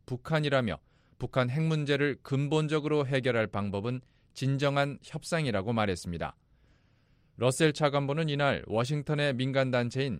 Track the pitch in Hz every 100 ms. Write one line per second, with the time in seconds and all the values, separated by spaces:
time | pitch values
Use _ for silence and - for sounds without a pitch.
0 | - 123 - 156 147 135 113 80 _ _
1 | _ - 123 135 123 139 160 156 143 139
2 | 143 - - 135 143 156 156 156 147 151
3 | 131 139 127 117 107 101 101 101 113 127
4 | - _ _ - 135 139 143 143 143 135
5 | - 156 - 170 147 98 95 117 104 87
6 | 90 82 78 - _ _ _ _ _ _
7 | _ _ _ - 120 131 160 147 147 143
8 | 139 147 160 143 143 90 - 104 120 147
9 | 139 147 147 123 131 135 131 123 120 131
10 | 139